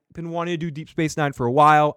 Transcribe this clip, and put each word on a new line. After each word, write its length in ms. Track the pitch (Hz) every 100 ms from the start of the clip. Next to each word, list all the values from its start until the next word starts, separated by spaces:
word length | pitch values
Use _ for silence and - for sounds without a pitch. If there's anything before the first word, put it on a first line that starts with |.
| _
been 160 | - 165
wanting 240 | 170 170
to 60 | 175
do 120 | 170
Deep 200 | 143 -
Space 260 | - 156 -
Nine 160 | 143
for 140 | - 120
a 60 |
while. 440 | 139 147 151 151